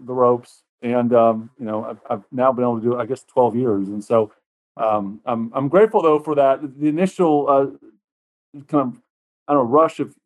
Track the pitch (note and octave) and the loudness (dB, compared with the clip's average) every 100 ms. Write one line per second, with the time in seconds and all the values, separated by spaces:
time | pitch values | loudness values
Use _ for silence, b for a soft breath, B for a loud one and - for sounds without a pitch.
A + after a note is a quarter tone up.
0 | B2 B2+ B2 B2 A#2+ _ _ _ A#2+ B2 | -8 0 2 2 -2 _ _ _ -4 -2
1 | A#2+ A#2+ A#2 A2 A2+ - G#2+ G#2+ A#2 A2+ | 2 4 4 2 -6 -14 -8 -8 -8 -12
2 | - A2+ - B2+ C3 B2 B2 A#2 A2+ A#2+ | -8 -10 -8 -2 0 0 -2 -2 -2 -4
3 | A2+ B2+ - - B2 A2+ B2+ G2+ G2 G#2 | -4 -8 -4 0 2 0 -2 -2 -4 -8
4 | G#2 A#2 G#2+ _ _ _ _ - A2+ G#2+ | -2 0 0 _ _ _ _ -6 -2 -2
5 | G2 G#2 - A#2 A2+ B2+ C#3 E3+ A3 D#3+ | -4 -8 -6 -6 -4 -4 -2 2 2 2
6 | E3 D3+ D3+ D3 C3+ C3+ C#3+ C3 D3+ D3+ | 2 0 0 2 2 2 -4 -4 -4 -2
7 | F#3+ - E3+ D3 C#3 C#3 C3+ - - _ | -2 0 2 2 2 2 0 -6 -20 _
8 | _ _ _ _ _ C#3+ C#3 D3+ B2+ A#2 | _ _ _ _ _ -20 -4 -2 -2 -6
9 | _ _ _ _ - C#3+ A#2 C#3+ D#3+ - | _ _ _ _ -4 -2 2 2 2 0
10 | B2+ - | -10 -10